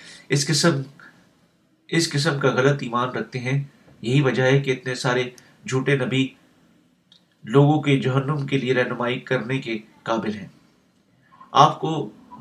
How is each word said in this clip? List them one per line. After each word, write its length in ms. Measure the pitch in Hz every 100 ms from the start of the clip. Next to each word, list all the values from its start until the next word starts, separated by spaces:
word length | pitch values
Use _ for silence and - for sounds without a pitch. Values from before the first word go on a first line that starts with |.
| - - -
اس 180 | 143 151
قسم، 360 | 147 170 139 131 - - _ _ _ _ _ _ _ -
اس 240 | 165 165
قسم 260 | 143 156 139
کا 100 | 135
غلط 340 | 123 135 143
ایمان 260 | 117 117 127
رکھتے 300 | 117 110 127
ہیں۔ 260 | 123 139 139 _ - -
یہی 180 | 107 139
وجہ 220 | 135 117
ہے 180 | 131 139
کہ 100 | 135
اتنے 240 | 127 127
سارے 360 | 127 131 123 123 - - _ -
جھوٹے 280 | 131 127 143
نبی 320 | 117 131 131 - _ _ _ _ _ _ _ _ _ _
لوگوں 380 | - 135 143 147
کے 180 | 143 135
جہنم 460 | 127 131 131 151 135
کے 120 | 135
لیے 160 | 123
رہنمائی 460 | 131 120 117 120 123
کرنے 380 | - 123 110 135
کے 200 | 123 107 - _
قابل 320 | - 113 107
ہیں۔ 140 | 104 92 - _ _ _ _ _ _ _ - -
آپ 280 | 131 151 -
کو 300 | 160 151 - - - -